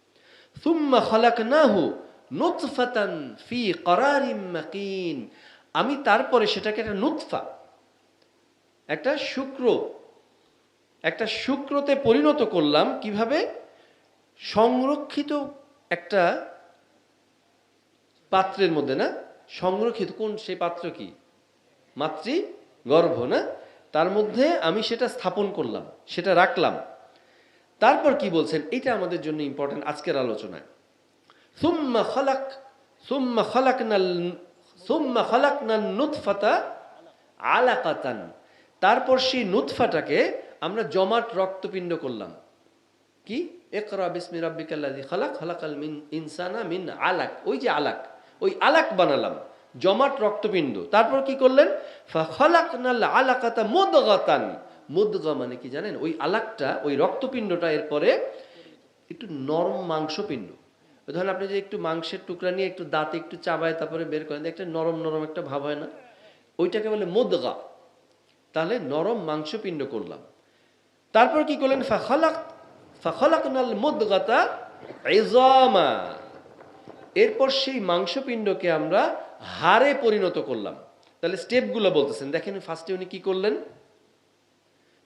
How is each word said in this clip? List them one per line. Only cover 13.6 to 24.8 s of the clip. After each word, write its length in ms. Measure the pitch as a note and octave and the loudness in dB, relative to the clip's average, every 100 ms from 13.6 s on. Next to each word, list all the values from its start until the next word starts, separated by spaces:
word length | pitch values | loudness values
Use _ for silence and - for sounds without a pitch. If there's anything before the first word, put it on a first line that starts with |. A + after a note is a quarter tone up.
| - _ _ _ _ _ _ - | -18 _ _ _ _ _ _ -16
সংরক্ষিত 1080 | - G3+ A#3 B3+ C4+ D4 - D4 C#4+ C#4+ C#4 - - _ - | -4 2 4 4 0 -2 -4 -6 -4 -4 -6 -12 -20 _ -8
একটা 640 | F3 - G3+ F3 C#4+ - - - _ _ _ _ _ _ _ _ _ _ _ _ _ _ _ - | -8 -2 2 2 0 -6 -16 -20 _ _ _ _ _ _ _ _ _ _ _ _ _ _ _ 0
পাত্রের 420 | F#3+ - G3 F3+ | 2 2 2 2
মধ্যে, 240 | D#3 B2+ C#3+ | 2 0 0
না? 180 | D#4 - - - - | -2 -4 -14 -20 -20
সংরক্ষিত 640 | - F3+ G3 A#3 A3+ F3 - | -4 -2 0 0 -2 -6 -4
কোন, 200 | G#3+ G#3 | -6 -6
সেই 180 | - F3+ | -8 -4
পাত্র 340 | E3+ E3+ E3+ | -4 -4 -10
কি? 220 | - F#2+ - _ _ _ _ _ _ _ B2+ | -10 -16 -18 _ _ _ _ _ _ _ -6
মাতৃগর্ভ, 1300 | D#3 - A3 E4+ G#4+ - _ _ A#2 D#3 E3+ A#2 | -6 -6 -4 -4 -4 -10 _ _ 2 4 4 0
না? 220 | B2 C4 F4+ - - - _ | 0 -2 -2 -10 -16 -20 _
তার 180 | D3+ F3 | 0 2
মধ্যে 400 | G#3 G#3 G3+ D4 E4+ | 2 0 2 2 2
আমি 260 | E3 G3+ | 0 0